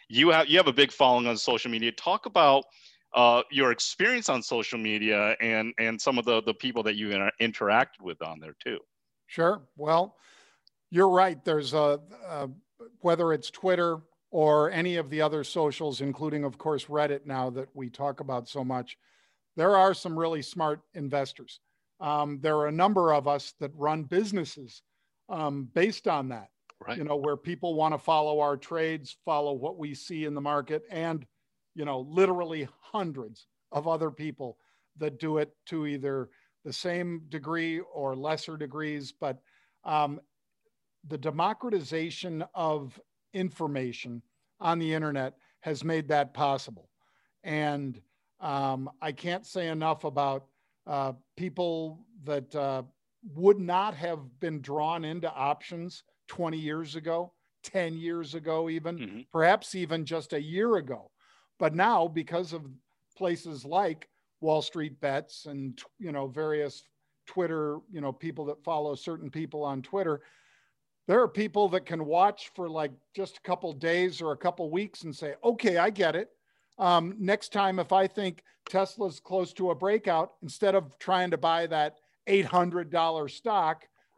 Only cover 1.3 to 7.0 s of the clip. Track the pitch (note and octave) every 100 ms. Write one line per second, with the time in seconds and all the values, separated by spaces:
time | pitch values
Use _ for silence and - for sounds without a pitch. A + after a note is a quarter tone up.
1.3 | A2 - A#2 B2 A2+ A#2 - E3+ G#3 A#3
2.3 | F3+ D3 C3+ - _ - _ _ B2 A#2+
3.3 | A#2+ - C#3 B2+ A#2 - - G#3+ B3 G#3+
4.3 | B2+ - A#2 G#2 A#2 A2 G#2+ G#2+ G#2 G#2
5.3 | - A2+ A2 A2+ A2+ A2+ A2+ C#3+ B2 A2+
6.3 | A2+ A2+ G#2 B2+ A#2 G#2+ G#2